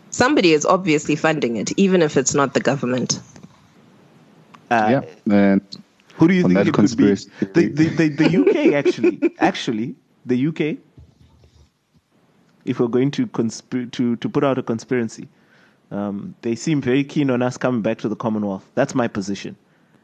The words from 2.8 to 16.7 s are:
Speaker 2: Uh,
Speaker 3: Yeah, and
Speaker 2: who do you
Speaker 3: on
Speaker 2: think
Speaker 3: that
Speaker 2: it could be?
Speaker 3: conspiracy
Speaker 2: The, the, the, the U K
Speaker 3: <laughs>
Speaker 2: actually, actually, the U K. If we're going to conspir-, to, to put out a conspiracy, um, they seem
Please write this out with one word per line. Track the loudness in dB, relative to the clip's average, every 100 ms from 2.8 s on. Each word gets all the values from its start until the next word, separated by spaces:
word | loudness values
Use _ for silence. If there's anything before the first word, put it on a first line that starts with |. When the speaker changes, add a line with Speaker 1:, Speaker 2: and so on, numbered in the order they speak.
| -2 -2 -4 -6 -10 -20 -20 _ _ _ _ _ _ _ _ _ _ -14 -2
Speaker 2:
Uh, | 2 2 2 -2 -8 0
Speaker 3:
Yeah, |
and | 4 4 2 0 -10 -20 _ _
Speaker 2:
who | 2 4
do |
you | 4
Speaker 3:
on | 4
Speaker 2:
think | 2
Speaker 3:
that | 2
Speaker 2:
it |
could | 2 2 4
be? | 2
Speaker 3:
conspiracy | 2 -4 -8 -2
Speaker 2:
The, | 0 2
the, | 2 0
the, | 2 0
the | 2 2
U | 4 2
K | 4 2
Speaker 3:
<laughs> | 2
Speaker 2:
actually, | 0 0 0 0 -4 0
actually, | -2 -2 -4 -4 -4 -10 _ _ -4
the | 0
U | 0
K. | -2 -4 -6 _ -20 -20 _ _ _ _ _ _ _ _ _ _ _ _ _ _ _
If | -6 -2
we're | 0
going | 0 0
to | -2 -4
conspir-, | -4 -4 -6 -8 -8 -6
to, | -4 -2 -2
to | -4
put | -2
out | 0 0
a |
conspiracy, | -4 -6 -4 -4 -4 -8 -20 _ _ _ _ _ -12
um, | -8 -8 -8 -12 -10
they | -6
seem | -6 -2